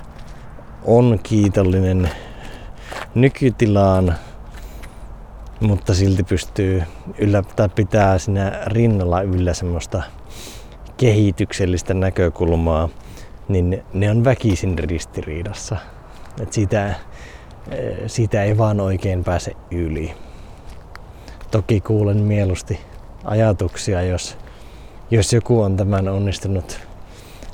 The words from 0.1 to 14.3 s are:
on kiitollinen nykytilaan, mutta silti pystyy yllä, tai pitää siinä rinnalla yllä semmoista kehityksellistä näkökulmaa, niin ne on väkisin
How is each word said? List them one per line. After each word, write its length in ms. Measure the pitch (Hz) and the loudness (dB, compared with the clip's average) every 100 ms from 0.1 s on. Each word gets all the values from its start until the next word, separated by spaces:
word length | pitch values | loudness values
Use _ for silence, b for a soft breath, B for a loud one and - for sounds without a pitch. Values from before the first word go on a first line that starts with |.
| B B B B B - - | B B B B B -16 -6
on 340 | - 117 123 107 | 4 6 6 4
kiitollinen 880 | - 107 101 98 92 95 92 92 87 B B B B B B B B B B | 2 4 4 4 4 4 4 2 2 B B B B B B B B B B
nykytilaan, 1000 | 117 131 - 131 - 113 101 98 92 92 80 B B B B B B B B B - - - - - | 4 4 4 0 4 4 6 6 6 4 0 B B B B B B B B B -16 -16 -16 -16 -2
mutta 340 | 110 95 - | 2 2 2
silti 280 | 92 98 95 | 4 4 4
pystyy 600 | 92 92 - - 95 92 80 B - - | 2 -2 -2 -2 2 0 -2 B -14 0
yllä, 240 | 104 101 92 - | 2 2 0 0
tai 120 | 107 | 2
pitää 500 | - 98 110 98 95 | 2 2 4 4 4
siinä 440 | - 98 95 - - | 2 0 0 -2 0
rinnalla 560 | 110 117 101 87 87 | 4 4 4 2 2
yllä 320 | 98 90 90 | 2 2 2
semmoista 480 | 80 90 85 - 95 - - B B B B B B - - | 0 -2 -4 -2 -6 -6 -12 B B B B B B -16 2
kehityksellistä 1000 | 123 107 101 92 101 - 92 90 - | 4 6 4 2 -2 0 0 0 0
näkökulmaa, 920 | 92 95 90 87 - 85 82 82 80 82 B B B B B - | 0 0 2 0 2 2 4 2 2 0 B B B B B -2
niin 360 | 95 90 95 - | 0 2 -2 -4
ne 180 | 92 104 | 0 2
on 140 | 113 | 4
väkisin 540 | 120 | 4